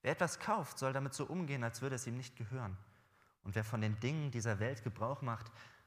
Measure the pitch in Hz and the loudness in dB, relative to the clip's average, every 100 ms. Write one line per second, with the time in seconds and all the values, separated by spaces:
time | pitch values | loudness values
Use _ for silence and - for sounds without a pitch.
0 | 120 160 - - - 214 147 - 131 135 | 2 4 2 2 2 2 2 0 2 2
1 | 139 131 147 170 160 139 117 - 135 127 | 0 -2 -2 0 0 0 0 0 -2 0
2 | 123 123 127 - 107 131 110 95 - - | -2 -4 -6 -6 -4 -2 -4 -6 -10 -20
3 | _ _ - _ - 107 110 117 110 107 | _ _ -20 _ -2 0 0 2 2 2
4 | 120 156 147 120 113 101 110 139 127 - | 2 2 0 0 2 2 2 0 -4 -2
5 | 113 139 131 113 113 - - - | -2 0 -2 -4 -6 -14 -20 -20